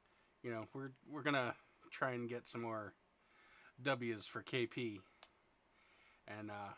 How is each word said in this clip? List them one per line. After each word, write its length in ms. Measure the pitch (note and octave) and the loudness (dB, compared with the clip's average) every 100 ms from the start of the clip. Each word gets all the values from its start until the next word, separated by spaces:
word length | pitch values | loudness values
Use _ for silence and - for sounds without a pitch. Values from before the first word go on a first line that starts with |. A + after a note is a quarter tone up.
| _ - _ _ | _ -20 _ _
you 80 | B2 | -4
know, 160 | A2+ A2 | -4 -4
we're, 160 | C3+ C3+ C3 - | -6 -6 -8 -10
we're 120 | D3+ | -2
gonna 320 | D3 C#3+ B2 - - _ - | 4 4 4 -2 -12 _ -14
try 220 | - C#3 | 0 2
and 160 | B2 A#2+ | 2 0
get 200 | A#2+ - | -2 -4
some 140 | A#2+ | -4
more 300 | A#2 A2 G#2 - _ _ _ - - - - - | -2 -2 -4 -10 _ _ _ -20 -20 -20 -20 -2
W's 440 | B2+ C3 A#2+ A2 F#2+ | 2 4 4 0 -2
for 160 | A2+ | -6
K 240 | G#2 C#3 A#2 | 0 2 2
P. 340 | - A#2+ G2+ - - - _ _ _ _ _ - - - - - | 2 0 -2 -8 -18 -20 _ _ _ _ _ -20 -20 -20 -20 -12
And, 240 | G#2+ G#2+ | -8 -6
uh, 220 | G#2 G2+ | -6 -6